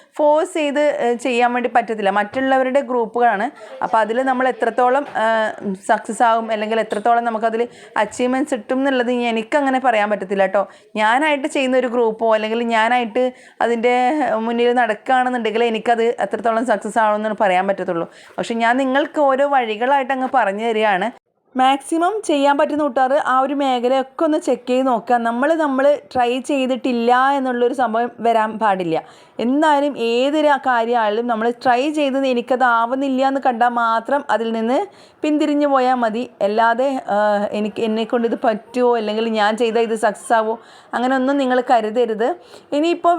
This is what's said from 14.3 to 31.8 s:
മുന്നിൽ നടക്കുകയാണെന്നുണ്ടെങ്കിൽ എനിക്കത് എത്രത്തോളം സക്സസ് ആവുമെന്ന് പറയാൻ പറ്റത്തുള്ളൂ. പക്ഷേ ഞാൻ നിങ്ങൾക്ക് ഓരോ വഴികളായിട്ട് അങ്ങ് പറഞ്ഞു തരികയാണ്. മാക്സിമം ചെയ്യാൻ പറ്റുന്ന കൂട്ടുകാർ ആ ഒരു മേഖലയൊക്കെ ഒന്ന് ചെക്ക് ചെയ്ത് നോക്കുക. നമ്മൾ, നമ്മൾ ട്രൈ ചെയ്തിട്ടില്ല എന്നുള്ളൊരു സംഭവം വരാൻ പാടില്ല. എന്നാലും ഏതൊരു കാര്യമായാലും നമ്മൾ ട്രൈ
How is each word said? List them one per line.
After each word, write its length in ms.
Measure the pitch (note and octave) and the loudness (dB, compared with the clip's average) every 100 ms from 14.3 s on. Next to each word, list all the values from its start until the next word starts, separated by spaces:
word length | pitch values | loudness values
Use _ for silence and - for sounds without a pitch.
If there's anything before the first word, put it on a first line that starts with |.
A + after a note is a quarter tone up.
| A3 A3+ | -2 -2
മുന്നിൽ 240 | A#3 A#3+ B3 | 0 2 2
നടക്കുകയാണെന്നുണ്ടെങ്കിൽ 800 | A#3 G#3 - B3+ B3+ B3 A3 G#3+ A#3+ | 0 -2 0 0 0 -2 -2 0 0
എനിക്കത് 320 | A3 G#3+ A#3 A#3 - G3 | 0 0 0 0 -2 -4
എത്രത്തോളം 400 | G#3+ A3+ A3+ A#3 | -2 -2 -2 0
സക്സസ് 300 | G#3 G#3+ A3+ A3 | -2 -2 0 2
ആവുമെന്ന് 340 | G#3+ G#3+ G3+ | 0 -2 0
പറയാൻ 240 | G#3 F3+ F#3+ | 2 2 0
പറ്റത്തുള്ളൂ. 360 | F#3+ F#3 E3+ E3+ - - - | -2 -4 -4 -6 -10 -16 -10
പക്ഷേ 180 | F3+ A#3 | -6 -2
ഞാൻ 120 | A#3 B3+ | 0 0
നിങ്ങൾക്ക് 380 | C4 C4+ D4 D#4 C#4+ | 0 0 -2 0 0
ഓരോ 160 | C4 C#4+ C#4 | 2 2 0
വഴികളായിട്ട് 580 | A3+ G#3 B3 C#4 B3+ C4+ | 0 -2 0 0 0 -4
അങ്ങ് 140 | C4 C4+ | 0 0
പറഞ്ഞു 280 | G3+ G3 A#3 | 0 0 -2
തരികയാണ്. 380 | A3 G#3+ F#3 G#3+ - _ _ _ B3 | 0 0 0 -2 -6 _ _ _ 0
മാക്സിമം 540 | C4 C#4 - E4 F4 G#4+ G4+ | 2 2 0 -2 0 -2 -2
ചെയ്യാൻ 260 | D4 C#4 C#4+ | 2 2 2
പറ്റുന്ന 240 | D4+ D4 | 0 0
കൂട്ടുകാർ 280 | D4 B3 C4 C#4+ - | -2 0 0 0 2
ആ 0 | B3+ | 0
ഒരു 100 | C4 C#4+ | 0 0
മേഖലയൊക്കെ 600 | C#4 B3 A#3+ C4+ B3+ - D#4+ | 0 0 0 0 -2 -2 0
ഒന്ന് 120 | D#4 - | 0 0
ചെക്ക് 220 | A#3+ A#3+ | -4 0
ചെയ്ത് 180 | B3+ C4 | 0 2
നോക്കുക. 260 | A#3 A#3 A#3+ A#3 | -2 0 0 0
നമ്മൾ, 220 | A#3 C#4+ E4 | 0 0 2
നമ്മൾ 200 | D4+ C4 C#4+ D4 - | 0 2 2 2 -2
ട്രൈ 180 | B3+ A#3+ B3+ B3 | -2 0 -2 -2
ചെയ്തിട്ടില്ല 680 | C#4+ B3+ B3+ C4 A#3+ A#3 B3 C4+ C#4 | -2 0 -2 -2 0 2 4 2 0
എന്നുള്ളൊരു 380 | B3+ A#3+ A#3+ C4+ | -2 0 0 0
സംഭവം 300 | A#3+ A3 A#3+ - A3+ | -2 0 -4 -2 0
വരാൻ 240 | A3+ A3 A3 | 0 0 0
പാടില്ല. 400 | G#3+ F#3+ F3 D#3+ - - - - | 0 0 0 -2 -4 -16 -18 -4
എന്നാലും 480 | A3+ C#4 D#4+ C#4+ C#4+ B3+ A#3 | 0 2 4 2 2 -2 -2
ഏതൊരു 360 | A#3 C4+ D#4 D4+ C4+ C4 | 0 2 2 2 2 0
കാര്യമായാലും 580 | A#3+ A3+ A#3+ G#3+ G#3+ A#3+ | 0 0 0 0 0 -2
നമ്മൾ 140 | A3 A#3 A#3+ | -2 -2 -2
ട്രൈ 180 | C4 A#3+ | 0 2